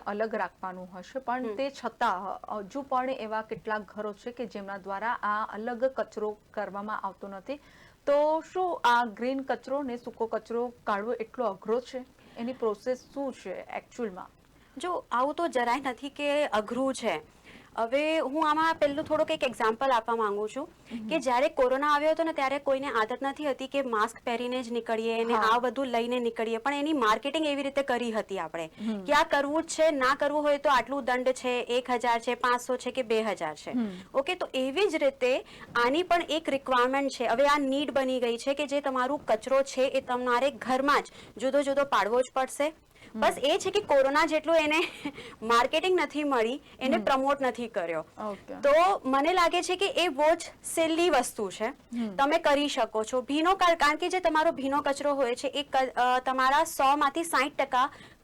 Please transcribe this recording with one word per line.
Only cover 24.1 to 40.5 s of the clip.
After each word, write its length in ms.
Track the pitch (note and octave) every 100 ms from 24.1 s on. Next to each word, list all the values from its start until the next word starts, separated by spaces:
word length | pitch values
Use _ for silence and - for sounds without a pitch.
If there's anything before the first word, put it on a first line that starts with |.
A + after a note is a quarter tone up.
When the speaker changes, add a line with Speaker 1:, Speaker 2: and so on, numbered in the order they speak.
| -
Speaker 2:
પહેરીને 380 | - A#3 B3 B3
જ 100 | A#3
નીકળીએ 480 | A#3 A3+ A3+ A3+ A3+
અને 140 | A#3
Speaker 1:
હા. 80 | A#3
Speaker 2:
આ 160 | A3 A#3
બધું 280 | B3 B3 C4+
લઈને 340 | A#3 A#3 B3
નીકળીએ, 380 | A#3 A3+ A3+ A3+
પણ 160 | A3
એની 180 | C#4+ D4
માર્કેટિંગ 540 | D#4 A3 A3 C#4 D#4+ D#4
એવી 160 | C#4+
રીતે 200 | C#4 C#4
કરી 300 | C#4 A#3+ A#3+
હતી 260 | A3 G3 F#3+
આપણે 320 | D#3+ E3 D#3+ -
Speaker 1:
હમ. 240 | G#3+ G#3
Speaker 2:
કે 80 | F#3+
આ 100 | C#4+
કરવું 400 | - C#4+ C#4+ D#4
જ 40 | D#4+
છે, 240 | - D#4+
ના 240 | D4 B3+
કરવું 280 | C#4 C#4+ D4
હોય 160 | D4 C#4+
તો 120 | D4
આટલું 340 | C4 A#3+ C#4
દંડ 240 | B3+ B3 B3+
છે, 320 | B3+ B3+ B3 -
એક 220 | A#3+ B3+
હજાર 300 | B3 A#3+ A#3
છે, 140 | A#3
પાંચસો 420 | A#3+ B3 A#3+ - B3
છે 140 | B3+
કે 120 | B3
બે 200 | A#3 A3
હજાર 320 | A3 F#3 D#3+
છે. 160 | D3+ -
Speaker 1:
હમ. 180 | A#3+ A3 F#3 F#3+
Speaker 2:
ઓકે, 200 | B3+ C#4
તો 140 | F#4 -
એવી 340 | C4 C4 C#4 G4+
જ 60 |
રીતે 500 | D#4 C#4+ C4+ B4 C#4+ - - - A#3+
આની 180 | A#3+ D4
પણ 200 | F4+ F4 -
એક 200 | D4+ D#4+
રિક્વાયરમેન્ટ 640 | C4+ - B3+ B3 C#4 C#4
છે. 160 | - A#3
હવે 200 | A#3 C#4+
આ 120 | D4
નીડ 320 | C#4 C4+ D4
બની 300 | C4+ C4 B3+
ગઈ 160 | A#3+ A#3
છે 180 | C4+
કે 120 | C#4 D4
જે 140 | C#4+
તમારું 460 | C#4+ C4 B3+ C#4+ -
કચરો 360 | A3 B3+ C4+
છે 200 | C4+ -
એ 180 | C4 C4
તમારે 500 | - B3 B3 A#3+ C4+